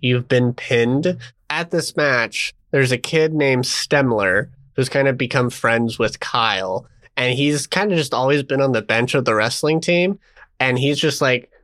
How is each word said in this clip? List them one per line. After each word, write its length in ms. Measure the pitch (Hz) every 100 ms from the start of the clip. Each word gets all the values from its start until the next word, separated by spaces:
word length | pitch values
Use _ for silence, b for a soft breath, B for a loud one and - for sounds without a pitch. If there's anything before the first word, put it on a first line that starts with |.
you've 280 | 127 123 123
been 240 | 127 123
pinned." 640 | 120 - 120 117 135 170 180 B _ -
At 200 | 151 170
this 240 | 170 - -
match, 580 | 147 123 110 - - - _
there's 220 | 143 127
a 60 | 123
kid 340 | - 160 156
named 320 | 156 139 131
Stemler 840 | 123 - - 147 135 110 98 98 - - - -
who's 140 | 131
kinda 220 | 139 135
become 340 | 127 127 135 123
friends 500 | - 120 117 117 -
with 220 | 110 -
Kyle. 640 | - 123 113 98 95 95 b b b -
And 180 | 123
he's 320 | 127 143 147 -
kinda 300 | 185 208 170
just 160 | 135
always 300 | 120 131 147
been 180 | 139 139
on 120 | 135
the 100 | 117
bench 320 | 107 113 127
of 100 | 143
the 100 | 117
wrestling 460 | 110 113 - 151 160
team. 380 | 165 175 180 196 B B B -
And 180 | 131 123
he's 200 | 139 143
just 240 | 160 135
like, 280 | 139 123 - _